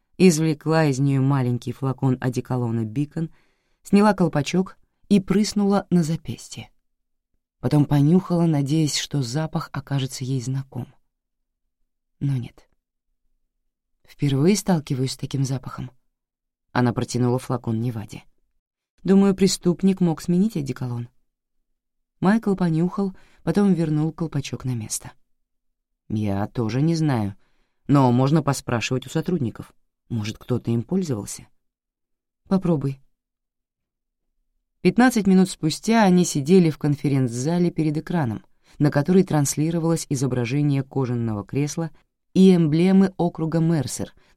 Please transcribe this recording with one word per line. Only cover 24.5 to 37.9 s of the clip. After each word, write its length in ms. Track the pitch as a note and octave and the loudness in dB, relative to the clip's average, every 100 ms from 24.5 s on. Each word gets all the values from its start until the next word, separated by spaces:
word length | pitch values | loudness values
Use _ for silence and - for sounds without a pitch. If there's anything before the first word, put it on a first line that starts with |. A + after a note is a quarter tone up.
| B2 | -8
на 100 | B2+ | -6
место. 380 | A#2+ G#2+ - A2+ - _ _ _ _ _ _ _ _ - | -6 -6 -10 -12 -20 _ _ _ _ _ _ _ _ -8
«Я 380 | A2 G#2 G2 G#2+ | -4 -2 -4 -4
тоже 340 | - A2 B2 | -4 -4 0
не 120 | D#3 | 0
знаю, 420 | E3 D#3 B2 G2 - _ _ _ _ - | 0 0 -2 -4 -8 _ _ _ _ 0
но 240 | C#3+ B2+ | 4 4
можно 320 | A#2+ C3 D#3+ | 4 2 2
поспрашивать 640 | D3 C3+ - A#2+ - C3 - | 0 -4 -4 -4 -4 -6 -6
у 40 | |
сотрудников. 600 | D#3+ D#3 F3+ A2+ - - _ _ _ - | -6 -2 -2 -4 -8 -16 _ _ _ -8
Может, 300 | A#2 G#2 - | -6 -6 -8
кто-то 320 | - A#2+ - | -6 -4 -2
им 120 | A#2 | -4
пользовался?» 640 | A2 F#3 E3+ A2 - - - _ _ _ _ _ _ _ _ _ - | -2 -4 -2 -6 -8 -14 -18 _ _ _ _ _ _ _ _ _ -4
«Попробуй». 520 | F#3+ F3 D#3 C3+ C3+ _ _ _ _ _ _ _ _ _ _ _ _ _ _ _ _ _ _ | -2 0 -2 -2 -8 _ _ _ _ _ _ _ _ _ _ _ _ _ _ _ _ _ _
Пятнадцать 440 | F3+ G3+ B3+ A3+ F#3+ | 0 4 4 4 4
минут 240 | F#3 F#3 | 4 4
спустя 540 | - D#3 - - A3+ | 0 -6 -4 0 2
они 200 | G3 F3+ | 4 4
сидели 460 | E3+ D3 C3+ F#3+ D#3+ | 2 -2 4 6 6
в 80 | - | 2
конференц-зале 920 | D3 C#3+ D3 C3+ B2+ A#2+ C#3 F3 F3 | -2 -2 0 0 0 -2 -2 0 0
перед 280 | - D#3 | 0 -2